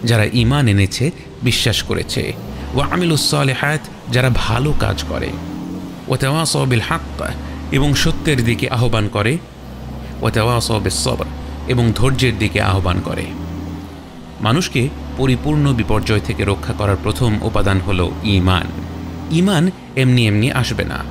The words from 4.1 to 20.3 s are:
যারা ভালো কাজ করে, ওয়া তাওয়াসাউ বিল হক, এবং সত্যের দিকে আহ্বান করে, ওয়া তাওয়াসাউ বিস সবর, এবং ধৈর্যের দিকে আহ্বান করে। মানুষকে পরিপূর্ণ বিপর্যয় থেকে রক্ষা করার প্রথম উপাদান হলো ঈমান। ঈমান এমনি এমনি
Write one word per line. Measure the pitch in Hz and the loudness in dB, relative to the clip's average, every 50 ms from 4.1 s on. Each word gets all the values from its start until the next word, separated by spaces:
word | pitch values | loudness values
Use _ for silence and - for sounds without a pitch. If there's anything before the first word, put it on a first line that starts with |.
| 120 | 2
যারা | 123 123 131 117 | 2 4 4 4
ভালো | - - - 113 117 135 151 139 - | 2 2 2 0 2 2 2 2 2
কাজ | - - 98 73 - - | 2 2 0 -2 -2 -4
করে, | - 62 58 - - 82 - - - - - - - - - - - - - - | -4 -4 -4 -4 -6 -6 -8 -10 -8 -8 -8 -8 -8 -10 -10 -12 -12 -12 -4 -2
ওয়া | 135 127 | -2 0
তাওয়াসাউ | 139 131 143 160 165 151 - 151 139 | 2 0 2 0 0 0 0 0 2
বিল | 135 123 113 104 - | 2 2 0 0 0
হক, | - - - - - - - - - - - - - - - - - | -4 -4 -4 -8 -8 -6 -6 -6 -6 -8 -8 -10 -10 -10 -8 -2 0
এবং | 139 139 143 139 | 2 4 4 4
সত্যের | - - 165 156 - - 160 147 123 120 | 4 4 2 2 2 0 0 0 2 2
দিকে | 117 117 - - 123 | 2 0 0 0 -2
আহ্বান | 123 117 120 120 104 110 104 101 | 0 2 2 2 2 2 0 0
করে, | - 110 101 110 143 175 - - - - - - - - - - - - - - - - | 0 0 2 2 0 0 -4 -10 -18 -18 -16 -14 -14 -12 -12 -12 -10 -10 -10 -12 -8 -2
ওয়া | - 113 | -2 0
তাওয়াসাউ | - 117 107 117 120 120 - - 117 107 | 2 2 2 2 2 0 0 0 0 0
বিস | 98 98 90 | 0 0 -2
সবর, | - - 131 120 - - - - - - - - - - - | 0 -2 -2 -2 -2 -4 -6 -8 -10 -10 -10 -10 -10 -4 -2
এবং | 131 120 120 117 110 | 0 2 2 2 4
ধৈর্যের | - 117 135 135 120 135 123 107 104 | 4 2 2 4 4 2 2 2 2
দিকে | 107 101 90 101 | 0 0 2 2
আহ্বান | 104 98 95 95 90 92 90 95 | 2 2 2 2 2 2 0 0
করে। | 95 - - - 90 - - - 82 82 82 - - - - - - - - - - - - - - - - - | -2 -2 -4 -4 -6 -6 -8 -10 -10 -8 -8 -10 -10 -10 -10 -10 -12 -14 -16 -16 -18 -18 -18 -18 -16 -16 -12 -4
মানুষকে | 107 107 117 165 180 - - 135 117 143 - - - - - | 0 2 2 2 0 0 0 0 0 0 -2 -8 -10 -10 -4
পরিপূর্ণ | - 131 131 127 120 - 147 151 151 143 143 131 | -2 2 2 2 2 2 0 2 2 4 2 2
বিপর্যয় | 113 107 - 110 104 104 - 110 104 | 2 2 2 2 0 2 2 0 0
থেকে | 95 - 110 - 107 | 0 -2 -2 -2 0
রক্ষা | 98 98 92 - - 113 | 0 0 0 -2 -6 -4
করার | - 104 101 98 87 - | -2 2 0 0 2 0
প্রথম | 107 107 - 127 117 107 104 - | -2 0 2 2 2 2 2 0
উপাদান | 123 101 104 101 101 98 95 | 0 0 2 2 4 2 2
হলো | 85 98 95 90 90 85 - 82 - | 2 2 0 2 0 0 -2 -2 0
ঈমান। | 110 101 95 90 92 92 87 - - - - - - - - - - - - - - 160 | 2 4 4 4 4 4 2 0 -2 -6 -8 -8 -8 -10 -10 -10 -10 -10 -10 -6 0 2
ঈমান | 165 180 202 202 151 160 190 180 - - - - | 2 4 4 4 4 2 2 0 -4 -14 -8 -2
এমনি | 135 131 127 123 123 117 | 2 4 4 6 6 4
এমনি | 107 | 4